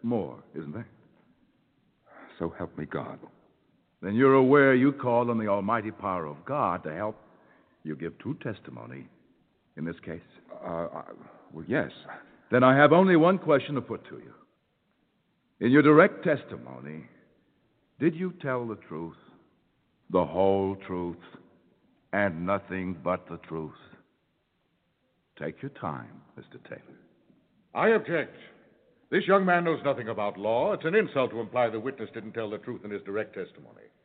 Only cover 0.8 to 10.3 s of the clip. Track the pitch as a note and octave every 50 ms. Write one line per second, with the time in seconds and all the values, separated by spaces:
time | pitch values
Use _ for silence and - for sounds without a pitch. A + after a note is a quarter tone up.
0.8 | A#2 - _ _ _ _ _ _ _ _ _ _ _ _ _ _ _ _ _ _
1.8 | _ _ _ _ _ _ - - - - - - E2 E2 - - F2 - - -
2.8 | D#2 - - D2+ B1 B1 C2+ - - - _ _ _ _ _ _ _ _ _ _
3.8 | _ _ _ _ - F#2+ G#2 A#2 C3+ C3+ C3+ C3+ C3 B2+ C#3 D3 C#3 C3+ C3 B2+
4.8 | C3 C#3+ C#3+ - - B2+ A#2 A#2+ B2 A#2+ A#2 A2+ A2 G#2 G2+ G2+ F#2+ G#2 A#2 A2+
5.8 | G#2 A2 G#2+ - G2 G2+ F#2 F2 D#2+ D2 D2 C#2+ - - C3+ D3 A#2+ F#2+ F2 F2+
6.8 | - D#2 D2+ F2 G#2 G#2+ A2 - - _ _ _ _ _ _ _ _ _ _ _
7.8 | _ D2+ D#2 C2+ E2 E2 - _ - A2+ D#3 - - B2 G#2 - - - B1+ A#1+
8.8 | - A#2 B2+ C3+ - - _ _ _ _ _ _ _ _ _ _ _ _ _ D2
9.8 | D#2 E2 E2 - - - D#2+ D2 - _